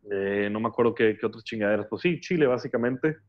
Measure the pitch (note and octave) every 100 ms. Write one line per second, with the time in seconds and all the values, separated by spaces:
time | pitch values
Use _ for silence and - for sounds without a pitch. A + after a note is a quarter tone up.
0 | G#2 G2+ G2 G2+ G2+ G#2+ A2+ - A#2 A#2
1 | A2+ G#2 A2 A2+ - A2+ G2+ G#2 G#2 G#2
2 | F3+ D#3+ - F3+ C#3 B2 A#2 A#2+ A#2+ C3
3 | D#3 D3+